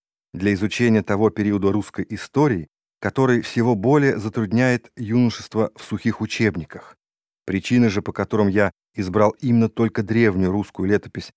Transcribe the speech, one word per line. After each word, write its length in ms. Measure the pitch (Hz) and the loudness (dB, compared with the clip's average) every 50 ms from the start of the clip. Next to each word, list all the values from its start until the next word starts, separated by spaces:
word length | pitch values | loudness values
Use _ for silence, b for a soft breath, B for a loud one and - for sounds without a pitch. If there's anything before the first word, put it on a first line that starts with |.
| _ _ _ _ _ _ - | _ _ _ _ _ _ -8
для 200 | 85 92 101 101 | -2 0 0 0
изучения 480 | 92 101 104 - - 120 120 110 107 | 0 -2 -4 -2 0 2 2 2 2
того 280 | 95 - 104 98 110 107 | 2 0 -2 0 0 0
периода 420 | - - 104 104 104 101 95 98 | 0 0 -2 0 0 0 0 0
русской 340 | 98 107 98 - - - 87 - | 0 0 -4 -6 -8 -10 -10 -8
истории, 580 | 107 101 - - - 135 151 147 117 87 78 - _ _ _ _ _ _ | -10 -12 -12 -4 0 0 2 2 0 -2 -6 -10 _ _ _ _ _ _
который 400 | - 101 - - 135 127 123 117 - | -6 -4 0 0 2 2 2 0 -2
всего 320 | - - 123 113 120 120 | -4 -4 -2 0 0 0
более 440 | 101 92 123 143 151 143 139 117 - | 0 2 2 2 4 4 2 0 0
затрудняет 720 | 101 110 - 123 113 95 92 117 127 127 123 117 - - _ - | -4 -6 -4 -4 -4 -2 0 2 2 2 2 0 -4 -10 _ -12
юношество 720 | 123 104 113 123 123 117 107 - - - - 107 110 - - - | -6 -2 2 2 2 2 0 -4 -10 -6 -2 -2 -2 -2 -4 -10
в 60 | - | -10
сухих 360 | - 110 101 - 117 107 - | -8 -8 -4 -4 -4 -4 -4
учебниках. 800 | 110 107 - - 117 107 90 87 78 - - - - - - _ _ _ _ _ _ _ _ _ _ | -6 -8 -4 -2 0 0 0 -2 -8 -12 -14 -20 -20 -20 -20 _ _ _ _ _ _ _ _ _ _
Причины 440 | - 92 95 - - 120 123 120 113 | -4 -4 -4 -2 2 2 4 4 4
же, 120 | 95 104 | 2 0
по 100 | - - | -4 -4
которым 380 | - - 101 - - 107 104 98 | -4 -4 -4 -2 0 2 2 2
я 220 | 95 104 101 95 - _ _ _ _ | 4 2 2 0 0 _ _ _ _
избрал 380 | - 101 92 90 107 107 107 - - | -8 -6 -2 2 2 2 2 2 0
именно 300 | - 131 120 117 113 110 | -2 0 2 2 2 2
только 340 | - - 117 110 107 - 107 | 0 0 -2 0 0 -4 -4
древнюю 480 | 98 110 113 117 110 92 92 95 92 | -2 0 2 2 2 2 2 0 0
русскую 380 | 95 104 101 - - - 92 95 | 0 -2 -4 -6 -6 -6 -2 0
летопись 420 | 104 95 - - - - - - - | 0 0 -2 -6 -12 -14 -14 -14 -18